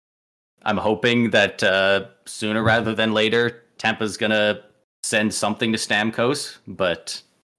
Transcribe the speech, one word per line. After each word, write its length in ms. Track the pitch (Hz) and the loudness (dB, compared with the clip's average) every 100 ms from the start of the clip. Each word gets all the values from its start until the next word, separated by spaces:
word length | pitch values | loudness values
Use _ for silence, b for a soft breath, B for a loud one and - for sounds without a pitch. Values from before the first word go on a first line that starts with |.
| _ _ _ _ _ _ | _ _ _ _ _ _
I'm 140 | - 101 | -4 -2
hoping 540 | 98 107 120 120 113 | 0 0 2 2 2
that, 320 | 107 98 - | 4 2 2
uh, 460 | 104 95 95 98 95 _ - | 0 2 4 2 0 _ -18
sooner 360 | - 107 110 | -8 -4 0
rather 320 | 113 113 110 | 2 2 0
than 200 | 107 110 | -2 0
later, 500 | 110 110 117 120 117 _ - | 2 2 2 0 -4 _ -4
Tampa's 400 | 110 110 110 95 | -2 -2 -4 -4
gonna 440 | 107 107 104 104 - _ _ _ | 0 2 2 0 -6 _ _ _
send 300 | - 110 107 | -4 0 0
something 400 | - 104 107 117 | 0 -4 -2 -2
to 60 | 110 | -2
Stamkos, 800 | - 104 110 110 120 143 - - - | 0 0 0 0 -2 -2 -6 -14 -14
but 540 | 92 92 82 - - - _ _ | -2 -2 -2 -8 -14 -16 _ _